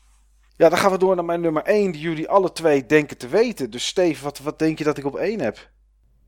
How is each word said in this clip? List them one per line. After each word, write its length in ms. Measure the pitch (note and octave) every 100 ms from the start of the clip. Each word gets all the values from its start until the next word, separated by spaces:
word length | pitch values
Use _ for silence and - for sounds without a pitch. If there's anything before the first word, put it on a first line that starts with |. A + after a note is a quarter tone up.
| _ _ _ _ _ -
Ja, 120 | E3
dan 80 | -
gaan 140 | G3
we 60 | F#3
door 180 | F#3 F3+
naar 100 | E3+
mijn 160 | E3+
nummer 220 | E3 D#3
één, 280 | D#3+ G#3+ G3
die 100 | D3+
jullie 280 | E3+ D#3 D#3+
alle 220 | G3 F3
twee 340 | - E3 C#3+ A2+
denken 320 | D3+ D3 -
te 100 | B2
weten. 420 | F3+ B3 - B2
Dus 180 | A#2+ -
Steve, 360 | - F3 C3
wat, 160 | C#3+ -
wat 200 | C#3+ D3
denk 180 | D#3+ D#3
je 60 |
dat 140 | D3+ C#3+
ik 80 | C#3
op 100 | G#2
één 240 | F3 A3
heb? 320 | A#2 - - _ _ _ _ _